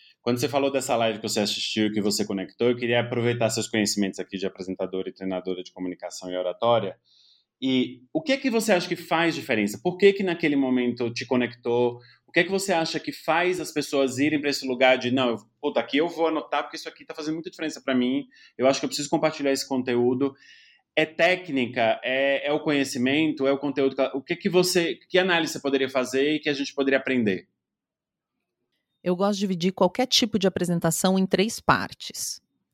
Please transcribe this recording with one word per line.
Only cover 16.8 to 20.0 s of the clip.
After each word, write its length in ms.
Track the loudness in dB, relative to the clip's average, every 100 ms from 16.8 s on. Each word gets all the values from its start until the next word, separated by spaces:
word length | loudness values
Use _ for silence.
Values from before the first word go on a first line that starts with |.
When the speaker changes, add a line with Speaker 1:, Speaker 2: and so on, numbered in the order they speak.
| -14
Speaker 1:
aqui 160 | -16 -16
tá 80 |
fazendo 220 | -10 -6 -6
muita 160 | -8
diferença 280 | -8 -8 -6
pra 140 | -2
mim, 320 | 0 2 0 -4 -14 -14 0
eu 80 | 2
acho 140 | 2
que 60 | -2
eu 40 |
preciso 220 | -4 -2
compartilhar 400 | 0 0 0 -2
esse 160 | -2 -2
conteúdo"? 680 | -2 0 2